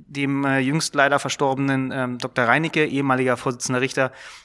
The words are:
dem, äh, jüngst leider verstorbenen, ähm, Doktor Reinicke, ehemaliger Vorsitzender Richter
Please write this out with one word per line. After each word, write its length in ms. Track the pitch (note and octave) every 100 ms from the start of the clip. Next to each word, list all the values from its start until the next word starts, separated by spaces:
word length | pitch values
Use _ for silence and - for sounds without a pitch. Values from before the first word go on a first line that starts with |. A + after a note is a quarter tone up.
| -
dem, 360 | C#3 C#3 C#3
äh, 160 | C#3 C3+
jüngst 340 | C3 D#3+ -
leider 260 | D3 C#3 C#3+
verstorbenen, 720 | C#3 - C#3 C3 C#3 C3+ C3
ähm, 240 | C3+ B2+ B2
Doktor 260 | B2+ - A#2
Reinicke, 400 | C3+ D#3+ D#3+ D3+
ehemaliger 520 | C3+ C#3 C3 B2+ A#2+
Vorsitzender 440 | C#3 A#2+ - B2+
Richter 300 | C3 - C3 - - -